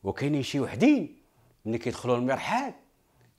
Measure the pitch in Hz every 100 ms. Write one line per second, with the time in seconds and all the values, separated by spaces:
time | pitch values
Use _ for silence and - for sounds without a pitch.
0 | 95 - 143 147 123 143 120 117 240 285
1 | 165 - _ _ _ _ 107 113 123 -
2 | 123 123 127 131 - 226 269 - _ _
3 | _ _ _